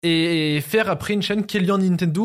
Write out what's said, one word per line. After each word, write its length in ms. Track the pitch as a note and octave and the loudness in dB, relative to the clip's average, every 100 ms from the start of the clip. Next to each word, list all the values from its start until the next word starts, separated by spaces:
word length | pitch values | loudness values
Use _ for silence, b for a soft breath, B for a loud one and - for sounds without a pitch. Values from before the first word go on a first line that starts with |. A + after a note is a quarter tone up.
Et, 540 | E3+ E3 E3 E3+ D3+ D3 | 2 2 2 0 0 -2
et 40 | |
faire 300 | C#3+ A3 G#3+ | 0 0 0
après 240 | E3+ - | -2 -2
une 80 | G#3 | -2
chaîne 240 | F#3+ G#3 G#3 | -2 -2 -2
Kélian 320 | G#3+ F3+ G3 | 0 0 2
Nintendo 460 | F#3+ F3 F3 D#3 | 2 2 0 0